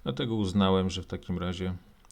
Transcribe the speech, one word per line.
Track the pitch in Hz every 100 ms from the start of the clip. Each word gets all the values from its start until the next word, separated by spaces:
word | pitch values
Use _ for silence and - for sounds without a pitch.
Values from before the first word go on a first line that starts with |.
Dlatego | - 131 127
uznałem, | 113 98 98 95 95 92
że | 90
w | -
takim | 92 - 87
razie, | 87 90 92 90 - - -